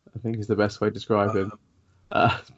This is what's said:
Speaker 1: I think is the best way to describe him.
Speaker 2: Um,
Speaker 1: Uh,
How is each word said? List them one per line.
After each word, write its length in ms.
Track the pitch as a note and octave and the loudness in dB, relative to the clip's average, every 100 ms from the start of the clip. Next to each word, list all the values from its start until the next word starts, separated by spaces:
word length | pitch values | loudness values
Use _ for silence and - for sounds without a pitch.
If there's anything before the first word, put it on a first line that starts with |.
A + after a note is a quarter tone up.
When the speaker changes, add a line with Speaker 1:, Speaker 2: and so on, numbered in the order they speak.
| _ | _
Speaker 1:
I 40 | - | -10
think 180 | A2 A2+ | -6 -6
is 80 | G#2 | -2
the 80 | G#2 | 0
best 240 | G#2 - | 0 0
way 80 | G#2+ | -2
to 60 | |
describe 400 | G#2+ - G#2+ G2+ G2+ | -2 0 2 2 0
him. 160 | G2 | -2
Speaker 2:
Um, 60 | - _ _ _ _ _ | -8 _ _ _ _ _
Speaker 1:
Uh, 240 | - B2 - - | 2 2 2 -8